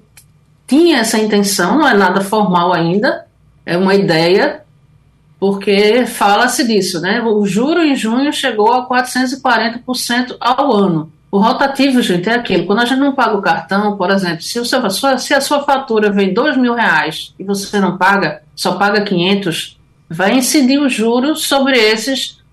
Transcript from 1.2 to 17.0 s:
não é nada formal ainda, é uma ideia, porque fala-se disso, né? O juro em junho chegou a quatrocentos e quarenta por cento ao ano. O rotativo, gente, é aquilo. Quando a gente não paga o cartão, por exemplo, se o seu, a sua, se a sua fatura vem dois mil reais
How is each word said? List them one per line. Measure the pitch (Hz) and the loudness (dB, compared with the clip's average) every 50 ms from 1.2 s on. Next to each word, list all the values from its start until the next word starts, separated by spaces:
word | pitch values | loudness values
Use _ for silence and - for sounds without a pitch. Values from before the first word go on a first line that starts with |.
| 214 214 208 202 202 196 - - 175 - - 302 | 0 2 2 2 2 0 0 0 0 2 2 2
não | 302 | 4
é | 262 220 | 4 4
nada | 202 196 180 180 196 | 4 4 2 2 0
formal | 190 - 220 214 208 180 180 175 175 185 | -2 -2 0 0 0 2 2 2 2 2
ainda, | 180 165 165 165 175 208 240 294 - - - _ _ _ _ _ _ _ _ | 0 0 0 0 0 0 0 -2 -4 -4 -10 _ _ _ _ _ _ _ _
é | - 165 | -6 -2
uma | 180 190 190 196 | 0 0 2 2
ideia, | 202 190 160 165 160 165 175 185 214 262 294 - - - _ _ _ _ _ _ _ _ _ _ _ _ _ _ _ | 2 2 2 2 2 2 2 2 2 2 0 -2 -8 -14 _ _ _ _ _ _ _ _ _ _ _ _ _ _ _
porque | 190 196 196 196 - 208 196 196 208 208 226 254 240 | -2 -2 -2 -2 -2 0 2 2 4 4 2 2 0
fala-se | 240 - - 220 202 202 220 240 254 - - 277 | 0 -2 -2 0 2 2 2 2 0 0 -2 -2
disso, | 226 220 196 190 - - 160 | 0 0 0 0 -2 -4 -4
né? | 165 185 214 240 | -2 -2 -2 -2
O | 220 233 214 214 208 | 0 0 0 0 0
juro | 196 175 208 247 294 339 349 | 0 0 0 0 2 2 2
em | 330 294 269 | 2 2 0
junho | 202 214 220 226 254 277 294 | 0 -2 -2 0 0 0 0
chegou | 285 - - 262 220 208 208 226 247 | -2 -2 -4 -4 0 2 2 2 2
a | 254 247 | 2 0
quatrocentos | - 254 247 254 - - 254 254 254 277 | 0 -2 -2 -2 -2 -4 -4 -4 -4 -4
e | 269 | -4
quarenta | - 262 233 220 226 233 233 240 - | -2 0 0 0 0 -4 -6 -8 -8
por | - 247 | -8 -6
cento | - - - 240 247 247 247 - - | -6 -4 -2 -2 -2 -2 -4 -8 -4
ao | - 240 262 269 285 277 220 | -2 -2 0 2 2 2 2
ano. | 202 196 180 165 160 151 - - _ _ _ | 2 2 2 0 -2 -4 -6 -14 _ _ _
O | - | 0
rotativo, | 196 214 233 240 - 285 277 277 - 269 277 254 247 | 2 2 2 2 0 -2 -2 0 0 0 2 2 2
gente, | 214 196 180 175 175 | 2 2 0 -2 0
é | 220 233 | 0 -2
aquilo. | 240 240 - 190 170 165 | -2 0 0 -2 -2 0
Quando | 190 208 233 | 0 0 0
a | 240 | 0
gente | 240 262 262 | 0 0 0
não | 277 285 269 | 0 0 0
paga | - 240 220 214 | 0 0 0 0
o | 202 | 0
cartão, | 190 180 175 - - - 190 202 214 208 202 | 0 0 -2 -2 -2 -4 -2 -2 0 -2 -2
por | 196 180 185 | -2 -2 0
exemplo, | 196 196 190 175 165 160 | 0 0 0 -2 -6 -6
se | - - - 240 | -8 -8 -6 -6
o | 240 | -4
seu, | 240 - 254 247 | -2 -2 -2 0
a | 190 | -2
sua, | 196 - - 277 262 | -4 -2 0 0 0
se | 247 - - 294 | 0 0 0 0
a | 277 | 0
sua | 277 - 302 285 285 | 0 0 -2 -2 0
fatura | - 277 262 254 - 226 214 214 208 | 0 -2 -2 -2 -2 -2 0 0 2
vem | 190 202 196 185 180 | 2 2 0 0 0
dois | 233 277 302 269 | 0 0 0 0
mil | 262 247 240 233 | 0 0 0 0
reais | 240 220 190 165 156 | 0 0 0 2 0